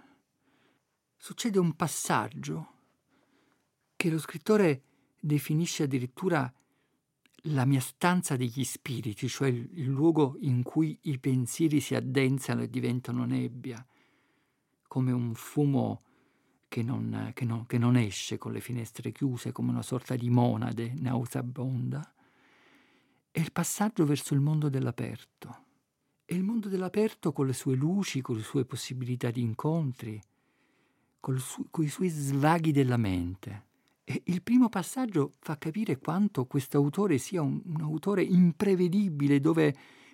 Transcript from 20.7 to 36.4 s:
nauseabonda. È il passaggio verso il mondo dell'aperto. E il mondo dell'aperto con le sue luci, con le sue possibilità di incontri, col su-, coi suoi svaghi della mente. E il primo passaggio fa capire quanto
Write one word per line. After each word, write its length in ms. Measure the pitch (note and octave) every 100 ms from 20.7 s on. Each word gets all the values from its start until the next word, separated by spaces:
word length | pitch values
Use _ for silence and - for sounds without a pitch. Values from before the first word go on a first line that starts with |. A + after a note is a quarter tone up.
| A#2 A#2 C3+
nauseabonda. 1160 | B2+ B2 A#2 C3+ B2 B2+ B2+ B2 B2+ C#3 D#3+ _ _ _ _ _ _ _ _ _ _ _ _
È 100 | -
il 120 | D#3+
passaggio 520 | - E3+ - G#3 -
verso 300 | D3 C#3+ -
il 60 | C#3
mondo 280 | D3 D#3 D3
dell'aperto. 960 | C3 B2 B2 A#2 A#2 - _ - - _ _ _ _ _ _ -
E 40 |
il 80 | F3
mondo 260 | G3 A#3 G3
dell'aperto 640 | F#3+ F#3 G#3 A3 - E3+
con 140 | C#3+ C3+
le 80 |
sue 200 | B2+ C#3
luci, 460 | C3 D#3 G3 F#3 C3+
con 160 | C3 A2
le 60 |
sue 240 | G#2+ C#3 B2
possibilità 640 | A#2+ - B2+ B2 B2 B2
di 100 | B2
incontri, 800 | A#2 A2+ D3+ E3 C#3 B2 A2 G#2+ - _ _ _ _ _ _ _ _ _
col 200 | - C3
su-, 280 | - - -
coi 180 | - D3+
suoi 200 | - F#3
svaghi 600 | D3+ C#3 C#3 D3+ E3+ D#3+
della 280 | C#3+ B2+ A#2+
mente. 720 | G2+ F2+ F2 F#2+ G#2 G#2 - _ _ _
E 180 | - - -
il 160 | F3+
primo 260 | - B3 A#3
passaggio 640 | G3 - C4 B3 E3 C#3+ -
fa 180 | - D3
capire 400 | D#3+ G#3 G#3 C3
quanto 460 | - F3 G#3 -